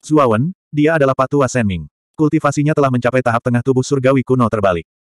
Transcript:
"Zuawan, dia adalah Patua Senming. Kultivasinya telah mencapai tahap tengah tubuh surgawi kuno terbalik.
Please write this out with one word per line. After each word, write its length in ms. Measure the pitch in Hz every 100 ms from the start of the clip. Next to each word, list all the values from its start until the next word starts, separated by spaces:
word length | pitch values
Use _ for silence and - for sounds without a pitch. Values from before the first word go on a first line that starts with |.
"Zuawan, 520 | - 151 131 107 151 - _
dia 240 | 147 147
adalah 240 | 165 139 131
Patua 320 | 131 143 127
Senming. 400 | 127 107 90 76 _ _
Kultivasinya 560 | - 151 156 147 143 147
telah 200 | 156 139
mencapai 240 | 123 120 127
tahap 240 | 127 117
tengah 240 | - 120 127
tubuh 160 | 127
surgawi 400 | 127 139 131 135
kuno 240 | 123 127 117
terbalik. 400 | 110 98 87 - _